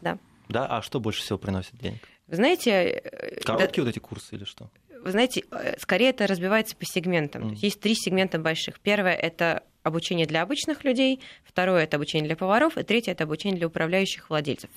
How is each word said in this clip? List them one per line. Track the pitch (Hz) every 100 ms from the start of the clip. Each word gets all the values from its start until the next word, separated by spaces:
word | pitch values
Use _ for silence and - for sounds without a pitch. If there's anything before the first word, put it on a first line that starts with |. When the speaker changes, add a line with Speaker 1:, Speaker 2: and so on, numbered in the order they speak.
Speaker 1:
Да. | 175 180 _ _ -
Speaker 2:
Да? | 117 135
А | 117
что | - 139
больше | 110 -
всего | - 98
приносит | 98 95 92 -
денег? | 92 110 - _ -
Speaker 1:
Вы | 165
знаете, | 262 359 247
э, | 196 175 - - - - -
да | - 113
Speaker 2:
Короткие | 185 185
вот | 127
эти | 110
курсы | - - - 104
или |
что? | 101 - 110 _ _ 262
Speaker 1:
Вы | 180
знаете, | 196 254 - -
э, | - - -
скорее | - 185 254
это | 262 202
разбивается | 185 185 220 220 -
по | 170
сегментам. | 185 170 170 147 -
Speaker 2:
Мгм. | 110
Speaker 1:
То |
есть | 107
есть | 107 -
три | 208 220
сегмента | - 185 185 165
больших. | 160 160 - -
Первое — | - 208 185 170
это | 165 - 170 147 - _
обучение | 170 165 - 175 160
для | 160
обычных | 180 285 - 294
людей, | 277 247 262 262 - -
второе — | _ - 185 180 156
это | 147
обучение | 151 156 151
для | 160
поваров, | 190 214 320 -
и |
третье — | 170 220 214
это | 175
обучение | 156 156 202 180
для | 165
управляющих | - 165 185 190 - -
владельцев. | 156 147 - -